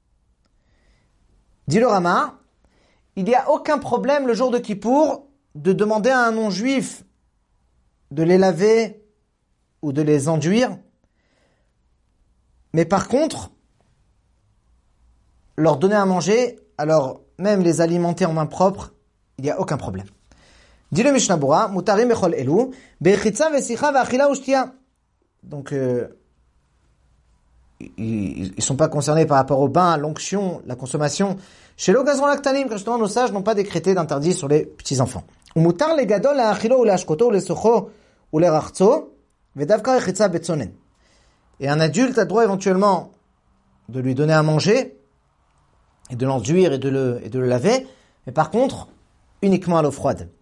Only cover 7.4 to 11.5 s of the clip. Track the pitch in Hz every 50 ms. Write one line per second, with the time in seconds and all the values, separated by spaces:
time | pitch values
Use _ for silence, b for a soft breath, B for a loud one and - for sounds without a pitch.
7.4 | _ _ _ _ _ _ _ _ _ _ _ _ _ - 139 147 165 170 180 185
8.4 | 196 190 170 151 196 214 220 226 226 190 - - _ _ _ _ _ _ _ _
9.4 | _ _ _ _ _ _ _ _ - 147 131 151 156 151 151 143 127 160 165 156
10.4 | 139 165 202 233 254 214 185 - - _ _ _ _ _ _ _ _ _ _ _
11.4 | _ _